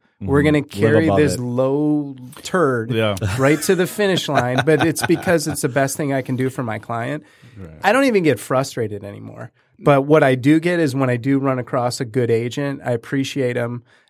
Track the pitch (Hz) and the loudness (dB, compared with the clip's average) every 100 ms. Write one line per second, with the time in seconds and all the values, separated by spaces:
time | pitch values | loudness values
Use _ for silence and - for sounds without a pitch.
0 | _ - 101 139 147 151 147 98 - - | _ -10 -2 2 2 2 0 0 2 4
1 | - - 147 127 123 123 135 143 151 151 | 4 2 2 0 -4 -2 0 0 0 0
2 | 143 131 127 - - 185 147 123 110 113 | -4 -10 -18 -16 -4 0 2 0 0 0
3 | 110 98 104 110 135 156 - 180 147 - | 0 0 -2 2 2 2 2 0 0 0
4 | 202 165 - 139 123 127 135 151 160 147 | 0 0 0 0 0 0 2 4 2 0
5 | - 160 - 170 151 143 143 131 135 - | 0 0 2 0 0 -4 -2 0 -2 -2
6 | 147 135 127 127 131 127 120 107 - 117 | -4 -4 -4 -4 -4 -4 -8 -8 -8 -6
7 | 120 147 - _ 120 104 90 - 190 247 | -6 -8 -12 _ -20 -20 -20 -4 0 2
8 | 277 208 156 120 - 131 135 - 110 101 | 4 2 2 0 0 -2 -2 -4 -6 -6
9 | 101 104 110 110 113 _ _ _ - 139 | -12 -14 -16 -16 -18 _ _ _ 2 2
10 | 139 156 143 127 123 160 170 175 156 131 | 6 4 6 4 4 2 2 0 0 0
11 | 131 123 123 139 135 131 120 135 123 - | 0 0 0 0 0 -2 -4 -2 -2 -4
12 | 123 127 117 113 120 131 143 139 131 120 | -4 -2 0 0 -2 -4 -6 -6 -4 -4
13 | - 135 135 143 123 123 120 120 - _ | -2 -4 -2 -2 -2 -2 -4 -8 -14 _